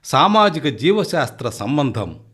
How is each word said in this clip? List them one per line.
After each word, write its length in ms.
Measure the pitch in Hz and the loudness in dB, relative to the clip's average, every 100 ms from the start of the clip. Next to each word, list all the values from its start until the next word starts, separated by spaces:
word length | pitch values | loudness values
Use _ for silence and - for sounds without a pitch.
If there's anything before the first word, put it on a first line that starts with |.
సామాజిక 600 | - - 185 214 208 160 147 | 0 2 4 4 2 2 -4
జీవశాస్త్ర 840 | 110 147 208 180 160 123 - 123 | 0 0 2 0 -2 -4 -4 -8
సంబంధం. 680 | - 104 147 139 113 90 - - | -6 -4 0 0 -4 -8 -10 -20